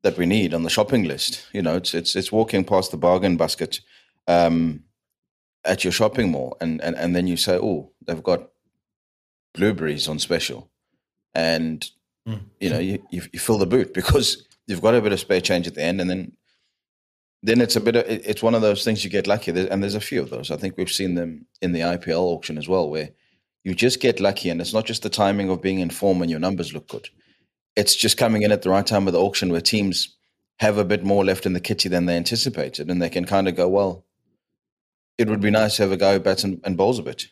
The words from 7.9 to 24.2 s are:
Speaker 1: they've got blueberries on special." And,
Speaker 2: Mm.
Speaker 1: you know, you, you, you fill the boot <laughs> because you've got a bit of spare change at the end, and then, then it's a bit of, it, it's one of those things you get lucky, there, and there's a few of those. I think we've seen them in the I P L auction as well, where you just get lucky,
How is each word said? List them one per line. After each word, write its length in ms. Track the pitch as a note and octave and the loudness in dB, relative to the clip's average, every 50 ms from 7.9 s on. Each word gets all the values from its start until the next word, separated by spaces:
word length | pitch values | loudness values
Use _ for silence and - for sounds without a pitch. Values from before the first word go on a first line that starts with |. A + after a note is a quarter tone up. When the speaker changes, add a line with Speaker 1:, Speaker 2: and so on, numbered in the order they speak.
| _ _ - | _ _ -8
Speaker 1:
they've 160 | - F2 D#2+ | -8 -8 -4
got 280 | - F2+ F2 - - - _ _ _ _ _ _ _ _ _ _ _ _ _ _ _ _ _ _ _ _ _ | 0 0 0 0 -2 -14 _ _ _ _ _ _ _ _ _ _ _ _ _ _ _ _ _ _ _ _ _
blueberries 520 | - G2 G#2+ G#2 E2 D#2+ D#2 D2 D2+ C#2+ | 0 0 0 0 0 -4 -4 -4 -4 -4
on 120 | D2+ D#2 D2+ | -4 -4 -6
special." 500 | - - F2 E2 - - B1+ A1 - _ _ _ _ _ _ _ _ _ _ _ _ _ _ | -2 -2 -2 -2 -2 -6 -8 -12 -16 _ _ _ _ _ _ _ _ _ _ _ _ _ _
And, 560 | D#2+ E2 E2 E2 - E2 D#2+ - - - - _ _ _ _ _ _ _ | -2 0 0 0 0 -2 -4 -4 -6 -10 -14 _ _ _ _ _ _ _
Speaker 2:
Mm. 140 | A#2 A2 G#2 G2 - _ _ | -10 -10 -10 -10 -16 _ _
Speaker 1:
you 100 | G2 F2 | -4 -2
know, 100 | D2+ D#2 | -2 -2
you, 240 | F2 F#2+ G2+ F#2+ - _ | -2 -4 -4 -6 -8 _
you, 140 | - F2+ - - - | -12 -12 -10 -10 -10
you 60 | - | -8
fill 180 | - - A2 | 0 0 2
the 80 | G#2 G2 | 2 2
boot 280 | F2 A#2+ C3 G2 - - | 2 2 2 2 0 -4
<laughs> 20 | |
because 520 | F#2 F#2 - - C#3+ B2 - - - _ _ _ _ _ | -6 0 2 2 2 2 0 -2 -4 _ _ _ _ _
you've 140 | - G2 F2 | -8 -6 2
got 140 | E2+ A2 A#2 | 4 4 4
a 60 | A#2+ | 4
bit 120 | G#2+ G#2+ G2+ | 4 2 0
of 60 | F2+ | -2
spare 220 | - - G2 F2+ | 0 0 0 2
change 240 | F2 - F#2 F2 E2+ | 2 0 0 0 -2
at 100 | F2 D2+ | -4 -6
the 80 | D2+ D2 | -4 -2
end, 160 | E2+ F#2 G2 | -2 -2 -2
and 80 | F2+ F2+ | -2 -2
then, 240 | F2+ F#2+ F2+ - _ _ _ _ _ _ _ _ _ _ _ _ _ _ _ _ _ _ _ _ _ _ - | -2 -4 -6 -10 _ _ _ _ _ _ _ _ _ _ _ _ _ _ _ _ _ _ _ _ _ _ 0
then 180 | G#2+ A2+ B2 | 2 4 4
it's 140 | A#2+ A#2 - | 4 4 2
a 60 | A2+ | 2
bit 140 | G#2 A#2 A2+ | 2 2 2
of, 100 | A#2+ - | 2 2
it, 140 | - A2+ G2 - | 2 -4 -4 -2
it's 180 | G2+ G#2+ - A#2 | -4 -4 0 2
one 120 | A2+ A#2 | 2 4
of 60 | A2+ | 4
those 220 | A2 G#2+ G2+ G2+ - | 4 4 2 2 0
things 200 | A#2 A2 G#2 - | -2 -2 -2 -4
you 60 | F#2+ | -2
get 180 | F#2+ G2+ E2+ | -2 -2 0
lucky, 240 | G2 G2+ G#2 - - | 0 0 0 0 -2
there, 160 | E2 F#2 F#2 - | -2 -2 0 0
and 100 | F#2+ G2 | 0 -2
there's 140 | G2 G2+ G2+ | -2 -2 -4
a 40 | G#2+ | -6
few 200 | G#2+ - C#3+ F2+ | -6 -4 -4 -4
of 80 | C#2 B1+ | -4 -4
those. 220 | - B1 B1+ - | -8 -10 -6 -8
I 60 | D#2 | -6
think 200 | D2 G2+ - - | -6 -6 -8 -6
we've 140 | - F#2 F2+ | -6 -6 -4
seen 240 | - - G2 F#2 F2 | -2 -4 -2 -2 -2
them 300 | F2 E2+ E2 D#2+ D2+ - _ _ _ | -2 -4 -6 -8 -14 -18 _ _ _
in 120 | F#2+ F2+ F2 | -4 -2 -2
the 100 | E2 E2+ | 0 0
I 140 | F2 F2 | -2 -2
P 140 | F2 - E2 | -2 -4 -2
L 120 | D#2+ E2+ F#2 | -2 0 0
auction 340 | F2 E2 D#2+ - - D#2 | 0 -2 -4 -6 -10 -8
as 100 | D2+ C#2+ | -8 -4
well, 220 | E2+ F#2+ F#2 E2 D2 | 0 0 0 0 0
where 200 | D2+ D#2+ D2+ - _ _ _ _ _ _ _ _ _ _ _ | -4 -6 -8 -8 _ _ _ _ _ _ _ _ _ _ _
you 120 | F#2+ F2+ | -6 -2
just 240 | - A#2+ B2 B2 - | 2 2 2 2 2
get 200 | - B2 A2+ | 2 0 2
lucky, 300 | - | 2